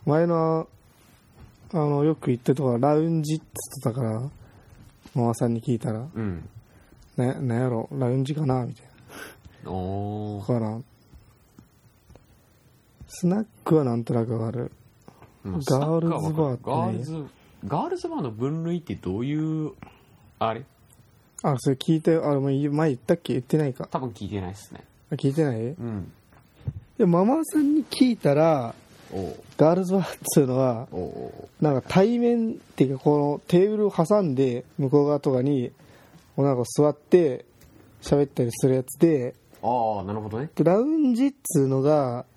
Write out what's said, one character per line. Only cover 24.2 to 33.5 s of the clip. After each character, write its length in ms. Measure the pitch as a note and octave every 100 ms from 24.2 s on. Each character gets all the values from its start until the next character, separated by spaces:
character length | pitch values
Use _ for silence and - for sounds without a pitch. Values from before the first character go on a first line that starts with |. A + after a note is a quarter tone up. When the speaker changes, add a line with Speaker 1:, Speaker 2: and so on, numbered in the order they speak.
| G2
Speaker 2:
い 40 |
て 120 | G2+
な 60 | F#2
い 60 |
っ 20 | G2
す 180 | -
ね。 100 | - - _ _
Speaker 1:
あ、 40 | C#3
聞 140 | C#3
い 60 | C#3
て 80 |
な 100 | D3+
い？ 60 | A2+
Speaker 2:
う 100 | A2+
ん。 420 | D#3+ A#2 G#2 F2 - _ - _ _ - - - -
Speaker 1:
で、 80 | G3+
マ 200 | E3+ G3+
マ 200 | D4+ D#4+
さ 140 | D4+
ん 160 | C#4+ D4+
に 100 | B3
聞 240 | - C4
い 60 | A3+
た 160 | -
ら、 400 | C#3+ D#3+ D3+ A#2 - - - -
Speaker 2:
お 80 | -
う。 140 | F2+ - - -
Speaker 1:
ガ 160 | D3
ー 40 | F3+
ル 100 | F3+
ズ 80 |
バ 80 | F#3+
ー 20 |
っ 40 | E3+ - -
つ 80 | -
う 60 | C3+
の 100 | B2+
は、 300 | C3 A2+ C3
Speaker 2:
お 60 | F2+
う 40 |
お 480 | F2 - B1+ - - _
う。 20 |
Speaker 1:
な 60 | D3+
ん 40 | C3+
か 40 | -
対 300 | F3+ G3+ A#3+
面 360 | A#3+ A#3+ A3+
っ 20 | -
て 300 | - - C3
い 60 |
う 60 | C3+
か、 60 |
こ 160 | - D3
の 200 | C#3+ C#3+
テ 200 | -